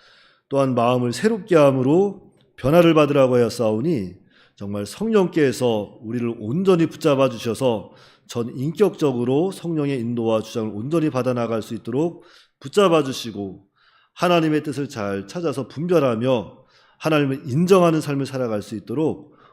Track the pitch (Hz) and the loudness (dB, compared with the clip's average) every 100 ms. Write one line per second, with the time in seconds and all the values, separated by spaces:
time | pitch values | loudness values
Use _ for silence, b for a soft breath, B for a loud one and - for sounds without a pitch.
0 | b b b b b 139 135 120 120 127 | b b b b b -2 0 2 2 2
1 | 120 117 220 220 - 165 143 131 127 170 | 0 0 0 0 2 4 6 4 2 2
2 | 202 190 - _ _ - 127 170 165 156 | 2 -4 -18 _ _ -6 2 6 6 6
3 | 147 143 131 123 113 - 110 107 160 139 | 4 4 4 4 2 0 0 0 0 -2
4 | 90 95 _ b b b - 101 101 - | -4 -12 _ b b b -10 -8 -8 -6
5 | 226 214 180 170 139 110 123 110 98 - | -2 0 0 2 0 2 0 -2 -4 -12
6 | 110 120 117 113 107 165 190 180 160 - | -8 -6 -4 -6 -6 -2 2 2 2 -2
7 | 156 135 135 113 117 104 131 107 - B | 0 2 0 -2 -6 -2 0 -2 -6 B
8 | B B - 120 117 131 143 170 196 - | B B -12 -8 -8 -6 -6 0 0 0
9 | 151 120 120 139 190 185 170 160 143 135 | -2 0 0 0 -2 -6 -6 -4 -4 -4
10 | 117 120 113 110 107 117 107 101 127 165 | -4 -2 0 0 -2 -6 -6 -6 -4 -2
11 | 156 127 123 120 113 113 - 110 - 127 | 0 0 -2 -2 -2 -4 -6 -10 -6 -2
12 | 170 - B B B B 135 208 190 160 | -4 -6 B B B B -4 2 4 4
13 | 135 127 120 101 98 90 _ b b b | 0 -4 -10 -8 -10 -12 _ b b b
14 | b - 180 170 160 151 151 131 139 113 | b -2 2 2 2 0 -2 -6 -8 -6
15 | 101 98 98 175 165 135 - 139 175 170 | -6 -6 -8 -6 -4 -4 -8 -6 0 2
16 | 135 110 127 120 85 - b b b b | 2 2 0 0 -2 -14 b b b b
17 | 156 151 139 135 160 135 180 190 170 160 | 0 0 0 -2 -4 0 4 6 6 2
18 | 147 139 123 127 120 107 - 107 98 123 | -2 -4 -4 -4 -4 -4 -6 -10 -8 -4
19 | 151 90 - b b | -2 -4 -10 b b